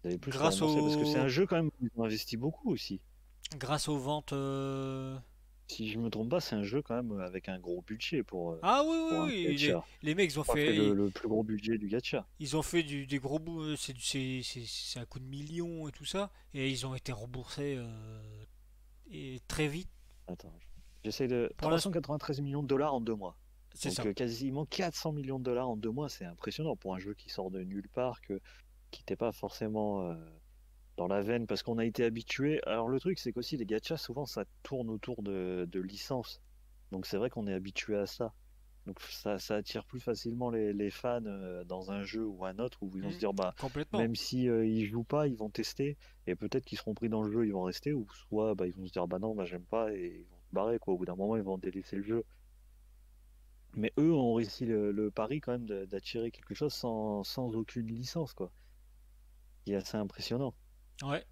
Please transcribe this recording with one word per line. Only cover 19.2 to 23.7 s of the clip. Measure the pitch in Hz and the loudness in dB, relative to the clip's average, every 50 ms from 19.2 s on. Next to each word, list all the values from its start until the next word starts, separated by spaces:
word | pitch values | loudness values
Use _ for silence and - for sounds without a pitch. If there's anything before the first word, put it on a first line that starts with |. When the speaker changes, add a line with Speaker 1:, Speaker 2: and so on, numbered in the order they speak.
| 143 135 127 123 - | -8 -8 -8 -10 -8
Speaker 2:
très | - - - 151 | -4 0 0 2
vite. | 147 143 170 190 - - - - - - - - | 2 0 -2 -6 -8 -14 -16 -20 -20 -20 -20 -10
Speaker 1:
Attends, | - 180 - - 170 - - - - - - - - - - - | -10 -10 -10 -10 -16 -16 -16 -16 -16 -16 -16 -16 -18 -20 -8 -6
j'essaie | 107 107 - 139 | -6 -2 0 0
de, | 120 123 120 117 - - | 2 2 2 2 0 0
Speaker 2:
Pour | - - 151 | 0 2 4
l'instant | 160 165 - 196 | 4 4 4 2
Speaker 1:
trois | 170 170 | 0 -2
cent | |
quatre-vingt-treize | 147 - 151 147 - - 147 135 | -2 -2 -4 -4 -2 -2 -2 -2
millions | 143 139 139 147 147 | 0 -2 -2 -2 2
de | |
dollars | 127 139 135 143 151 139 | 4 4 4 4 4 2
en | 127 | 2
deux | 117 113 113 | 2 0 -2
mois. | 104 98 90 - - - - - - - - | -2 -2 -8 -8 -10 -20 -20 -20 -20 -20 -20